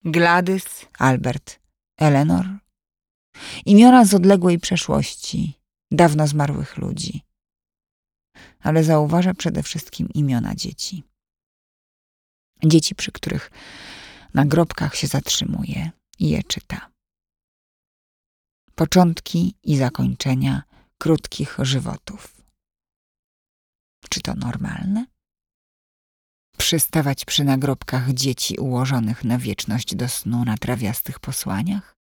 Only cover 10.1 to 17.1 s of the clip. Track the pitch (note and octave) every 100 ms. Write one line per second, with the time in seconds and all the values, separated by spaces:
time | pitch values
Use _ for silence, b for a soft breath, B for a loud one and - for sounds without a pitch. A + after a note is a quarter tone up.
10.1 | - C#3+ B2 G#2+ - - - - F#3 C3+
11.1 | _ _ _ _ _ _ _ _ _ _
12.1 | _ _ _ _ _ D#3 D#3+ - - -
13.1 | - - - - B B B B B B
14.1 | B B - D3+ D3 E3 - D3+ - D3
15.1 | C#3 - - - - - - D#3+ - _
16.1 | _ D#3 - - - - - - _ _